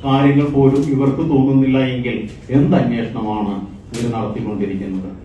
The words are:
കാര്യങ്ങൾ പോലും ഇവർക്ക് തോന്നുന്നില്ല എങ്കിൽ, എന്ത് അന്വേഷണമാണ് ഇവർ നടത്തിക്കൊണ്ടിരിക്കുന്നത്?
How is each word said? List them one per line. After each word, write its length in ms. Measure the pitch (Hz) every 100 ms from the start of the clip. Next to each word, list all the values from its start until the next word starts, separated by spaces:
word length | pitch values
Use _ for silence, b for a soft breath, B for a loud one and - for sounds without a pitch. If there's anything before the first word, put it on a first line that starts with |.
കാര്യങ്ങൾ 420 | 135 139 143 143 143 135
പോലും 280 | 135 135 143
ഇവർക്ക് 300 | 131 135 - 160
തോന്നുന്നില്ല 460 | 135 135 135 131 131 131
എങ്കിൽ, 220 | 123 117 107 107 - - 135
എന്ത് 200 | - 170
അന്വേഷണമാണ് 720 | 120 117 113 110 107 107 101 95 98 - -
ഇവർ 140 | 113 113 107
നടത്തിക്കൊണ്ടിരിക്കുന്നത്? 920 | 104 - 107 98 98 95 98 95 95 -